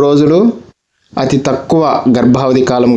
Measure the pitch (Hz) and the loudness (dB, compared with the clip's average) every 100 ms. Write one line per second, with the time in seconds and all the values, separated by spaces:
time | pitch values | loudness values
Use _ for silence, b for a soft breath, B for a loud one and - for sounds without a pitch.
0 | 143 143 147 170 233 - - _ _ _ | 2 2 2 2 0 -2 -12 _ _ _
1 | _ - 135 139 135 131 - 160 151 - | _ -6 -2 -2 -2 -6 -2 -2 0 0
2 | 131 120 120 127 131 131 127 123 120 | 0 0 2 0 0 0 0 0 0